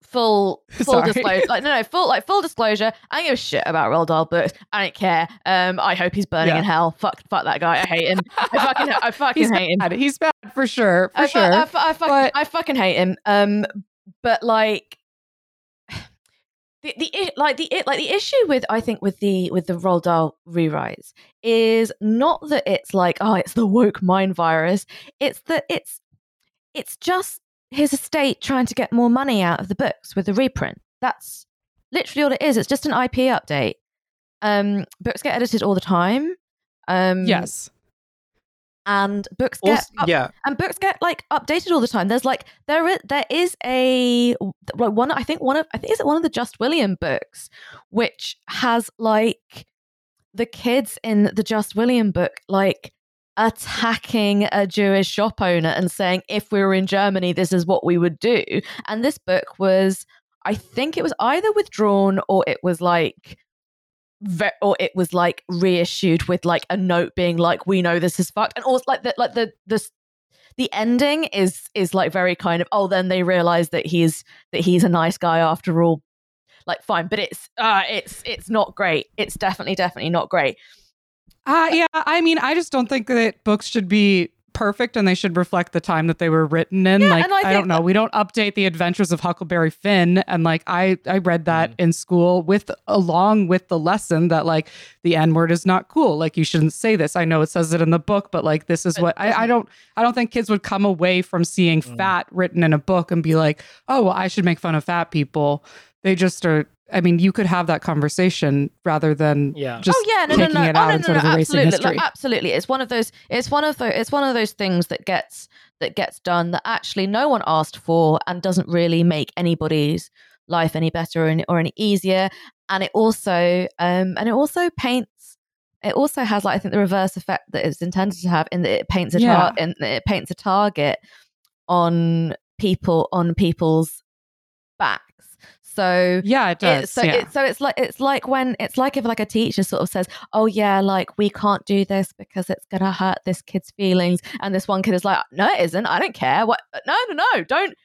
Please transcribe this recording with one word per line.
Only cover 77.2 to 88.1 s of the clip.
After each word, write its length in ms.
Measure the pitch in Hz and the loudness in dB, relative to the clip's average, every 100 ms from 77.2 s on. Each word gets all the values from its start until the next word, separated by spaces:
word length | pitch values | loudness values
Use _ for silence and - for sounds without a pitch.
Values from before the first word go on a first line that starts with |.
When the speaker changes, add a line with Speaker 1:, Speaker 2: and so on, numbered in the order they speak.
| 196 - - - | -6 -10 -16 -4
Speaker 1:
uh, 260 | 226 196 175 | 0 0 0
it's, 340 | 208 - - | -6 -10 -16
it's 240 | 233 214 - | -12 -12 -2
not 260 | 220 - | -2 -2
great. 320 | - 190 156 - - | -2 -2 -2 -4 -8
It's 180 | - | -8
definitely, 400 | - 196 185 - | -4 -6 -4 -6
definitely 340 | 185 175 - 165 | -2 -4 -4 -2
not 200 | 170 - | -2 0
great. 280 | 175 139 - - _ _ _ _ _ _ _ 269 | 0 -2 -4 -20 _ _ _ _ _ _ _ 0
Speaker 2:
Uh, 220 | 320 330 | 2 2
yeah, 140 | 330 330 | 2 0
I 280 | 320 - 339 | -2 0 2
mean, 180 | 330 320 | 2 2
I 160 | 247 | 0
just 160 | 320 339 | -2 -2
don't 180 | 269 233 | -2 0
think 160 | 269 | -2
that 380 | 220 240 226 - | 0 0 0 -2
books 240 | - 208 - | -2 -2 0
should 200 | 226 185 | -4 2
be 420 | 208 202 190 175 _ _ | 4 4 4 0 _ _
perfect 440 | - 208 208 240 233 | -4 -4 -2 -2 2
and 100 | 196 | 2
they 60 | |
should 240 | 185 202 170 | 2 0 0
reflect 360 | 175 185 175 | 0 -2 -2
the 60 | 170 | -4
time 280 | - 160 165 | 0 0 0
that 100 | 156 | 0
they 100 | 170 | 2
were 140 | 160 156 | 2 2
written 400 | 165 - 190 185 | 0 0 2 4
in. 140 | 196 | 6
Speaker 1:
Yeah, 80 | 196 | 6
Speaker 2:
Like, 140 | 170 | 4
Speaker 1:
and 80 | 370 | 2
I 40 | 392 | 2
Speaker 2:
I 40 | 196 | 2
don't 0 | |
Speaker 1:
think 140 | 196 185 | 2 2
Speaker 2:
know. 140 | 165 | 0
We 120 | 170 | 2
don't 180 | 196 220 | 2 2